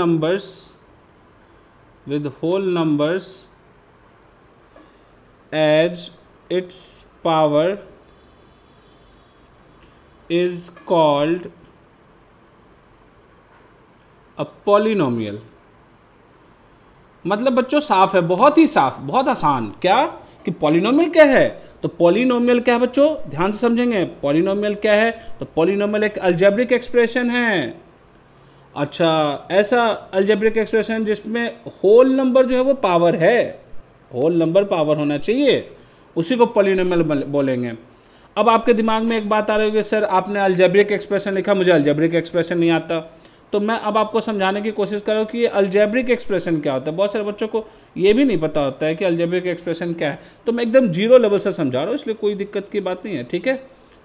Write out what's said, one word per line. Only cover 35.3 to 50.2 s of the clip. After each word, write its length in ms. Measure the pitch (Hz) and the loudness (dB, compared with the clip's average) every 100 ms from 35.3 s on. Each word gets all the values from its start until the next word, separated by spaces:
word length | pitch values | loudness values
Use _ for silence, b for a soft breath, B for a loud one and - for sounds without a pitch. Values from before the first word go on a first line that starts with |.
| 240 285 147 - - B B B - | 0 2 0 -4 -16 B B B -8
उसी 200 | 165 247 | -4 2
को 180 | 226 214 | 2 2
polynomial 460 | 196 185 175 175 | 0 0 0 0
बल-, 220 | 160 143 135 | 0 -2 -4
बोलेंगे। 480 | 143 135 127 120 113 - b b b b - | -2 -2 -2 -6 -10 -16 b b b b -2
अब 120 | 220 | 2
आपके 240 | 226 233 | 2 2
दिमाग 300 | 220 220 220 | 0 0 -2
में 140 | 226 226 | -2 -2
एक 120 | 208 | -2
बात 200 | 214 208 | -2 0
आ 40 | 214 | -2
रही 140 | 214 | 0
होगी, 140 | 214 | -2
"सर 200 | 208 214 | -2 -2
आपने 360 | 208 185 185 202 | 0 0 -2 0
algebraic 520 | 196 180 180 190 208 | 0 4 4 4 2
expression 420 | 202 - 202 202 | -2 -4 -4 -2
लिखा, 200 | 190 185 | -4 0
मुझे 180 | 196 180 | 0 4
algebraic 500 | 170 143 147 165 165 | 4 2 2 0 0
expression 320 | 160 175 165 | -2 -2 -2
नहीं 180 | 175 165 | 0 0
आता।" 280 | 165 160 165 160 B B B - | 0 -2 -8 -8 B B B -6
तो 60 | 208 | -4
मैं 160 | 208 226 | -2 -2
अब 180 | 214 214 | -2 -2
आपको 240 | 214 226 | 0 -2
समझाने 400 | 214 214 190 202 | -4 -2 -2 -2
की 100 | 214 | -4
कोशिश 300 | 214 190 208 | -4 -4 -4
कर 100 | 208 | -2
रहा 100 | 214 | -2
हूँ 60 | 220 | -2
कि 80 | 233 | -2
ये 120 | 233 | -2
algebraic 600 | 202 196 196 208 226 254 | 0 0 2 2 0 -2
expression 520 | 240 - 190 180 160 | -2 -2 -4 -2 -2
क्या 100 | 143 | -2
होता 180 | 131 131 | -4 -4
है। 60 | 165 | -2
बहुत 140 | 202 | -2
सारे 140 | 214 208 | -2 -6
बच्चों 220 | 202 220 | -6 -6
को 180 | 220 220 B B - | -6 -8 B B -2
ये 160 | 185 | 2
भी 120 | 220 277 | 4 2
नहीं 120 | 180 | 0
पता 240 | 156 156 | -2 -2
होता 240 | 139 135 156 | -2 -2 -4
है 100 | 165 | -2
कि 100 | 196 | -2
algebraic 420 | 170 170 180 180 170 | -2 -2 -2 -4 -6
expression 420 | - 165 175 170 | -6 -6 -6 -4
क्या 140 | 156 | -6
है, 80 | 135 | -6